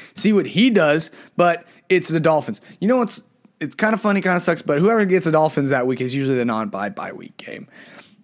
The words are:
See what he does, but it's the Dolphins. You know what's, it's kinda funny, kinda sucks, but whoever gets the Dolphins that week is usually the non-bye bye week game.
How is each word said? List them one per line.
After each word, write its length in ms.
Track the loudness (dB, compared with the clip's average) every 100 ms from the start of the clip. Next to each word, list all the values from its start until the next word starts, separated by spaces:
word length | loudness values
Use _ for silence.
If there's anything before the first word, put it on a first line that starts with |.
| -16
See 180 | -2 2
what 140 | 2 2
he 220 | 2 4
does, 440 | 4 4 2 -2 -14 -10 0
but 280 | 2 2 -6 _ 0
it's 200 | 0 2
the 100 | 0
Dolphins. 420 | 2 2 -2 -10 -16 -6
You 80 | 0
know 80 | 0
what's, 260 | 0 -6 -16 _ _ _
it's 160 | -12 -4
kinda 220 | -2 0
funny, 220 | 0 0
kinda 200 | 0 0
sucks, 220 | 0 -2
but 180 | -2 0
whoever 240 | 2 2
gets 220 | 2 2 2
the 40 |
Dolphins 400 | 2 2 0 0
that 160 | 0 0
week 140 | -2
is 120 | -4
usually 240 | -4 -2 0
the 80 |
non-bye 440 | 0 -2 -4 -6 -8
bye 240 | -8 -12
week 240 | -12 -18 -18
game. 320 | -16 -16 -18 -20 -20 -20 -20 _